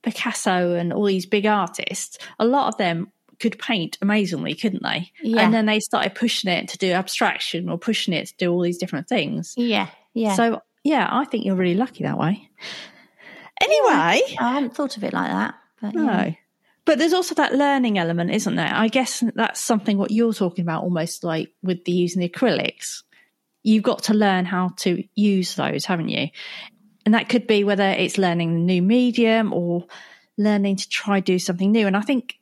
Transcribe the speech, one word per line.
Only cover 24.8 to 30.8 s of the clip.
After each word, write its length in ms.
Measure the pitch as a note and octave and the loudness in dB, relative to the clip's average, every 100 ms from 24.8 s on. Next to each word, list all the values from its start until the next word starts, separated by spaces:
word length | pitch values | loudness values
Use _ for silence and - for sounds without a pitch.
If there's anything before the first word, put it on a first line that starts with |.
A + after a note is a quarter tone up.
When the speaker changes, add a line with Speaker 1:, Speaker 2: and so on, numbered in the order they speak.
| - F3 - | -2 -2 -4
Speaker 1:
use 400 | - G#3 G3 F3+ | 0 2 2 0
those, 300 | - C#3 D3 | -2 -2 -2
haven't 240 | - F3 D#3 | -2 -2 -2
you? 200 | - C#3 - - - - _ _ _ - | -4 -4 -8 -16 -16 -18 _ _ _ 2
And 80 | |
that 140 | A3+ - | 2 4
could 180 | B3 B3 | -2 2
be 160 | G#3 | 2
whether 220 | G3+ G3+ G3 | 2 2 2
it's 300 | F#3+ F#3 - | 2 0 2
learning 360 | F#3 E3+ E3 | 2 2 0
a 40 | E3+ | 0
new 240 | E3+ F3+ | 2 2
medium 680 | F#3 A#3+ B3 A#3 A3+ A3+ A3 | 4 4 4 2 4 4 2
or 340 | - F3 F3 F3 - - - _ - | -2 -2 -2 -4 -20 -20 -20 _ 0
learning 380 | G#3 G#3 G3 | 2 2 2
to 120 | F#3+ | -2